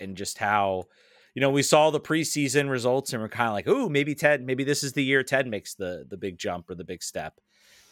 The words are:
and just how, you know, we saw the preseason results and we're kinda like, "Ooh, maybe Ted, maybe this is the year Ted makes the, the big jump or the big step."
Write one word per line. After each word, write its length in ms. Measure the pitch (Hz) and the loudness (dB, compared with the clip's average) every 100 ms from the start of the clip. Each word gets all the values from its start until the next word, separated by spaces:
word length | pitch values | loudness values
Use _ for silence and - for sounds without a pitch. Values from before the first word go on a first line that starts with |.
and 160 | 95 92 | -12 -10
just 220 | 98 - | -10 -4
how, 460 | 104 104 98 92 90 _ _ _ _ | 0 2 2 -2 -6 _ _ _ _
you 60 | - | -2
know, 100 | 139 | 2
we 120 | 143 | 2
saw 280 | 135 156 156 | 6 6 6
the 100 | 151 | 2
preseason 680 | - 160 151 - 139 131 139 | 0 0 0 0 0 2 2
results 440 | 131 120 131 135 | 0 0 0 0
and 100 | 117 | -6
we're 60 | 110 | -4
kinda 240 | - 117 | -2 0
like, 140 | 104 95 | 0 0
"Ooh, 220 | 254 233 | 0 2
maybe 260 | 143 147 | 0 0
Ted, 300 | 143 151 147 | 2 4 4
maybe 180 | 127 127 | 0 -2
this 200 | 139 143 | 0 -2
is 100 | 139 | -2
the 100 | 135 | -2
year 200 | 131 139 | 2 2
Ted 240 | 131 135 127 | 2 0 0
makes 280 | 104 - | -4 -8
the, 320 | - 92 87 65 | -8 -8 -8 -10
the 80 | 92 | -10
big 220 | 101 87 | -8 -6
jump 300 | 104 90 - | -6 -6 -8
or 40 | |
the 100 | 87 | -12
big 180 | 87 90 | -12 -12
step." 380 | - 90 78 - _ _ _ - _ | -10 -8 -10 -12 _ _ _ -20 _